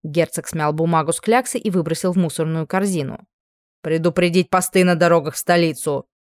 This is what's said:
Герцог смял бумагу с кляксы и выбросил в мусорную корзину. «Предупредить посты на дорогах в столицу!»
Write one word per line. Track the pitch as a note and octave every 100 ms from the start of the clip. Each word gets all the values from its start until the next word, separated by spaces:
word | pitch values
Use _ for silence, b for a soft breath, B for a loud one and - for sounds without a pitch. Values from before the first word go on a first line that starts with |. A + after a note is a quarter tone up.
Герцог | D#3+ D3+ D#3+ - -
смял | D#3+ D3+
бумагу | D3+ E3 E3 D3+
с | E3
кляксы | - A#3 B3 B3
и | -
выбросил | F#3 D#3+ D#3+ F#3
в | F3+
мусорную | E3+ - D#3+ D#3+ D#3+
корзину. | F#3+ G3+ F3+ C3+ - - _ _ _ _ _
«Предупредить | D#3+ D#3+ E3 E3+ F3 F3+ F3
посты | F#3 F#3 F#3
на | F3+ E3+
дорогах | E3+ E3+ D3 -
в |
столицу!» | - F3 E3 D3 - C#3+ - _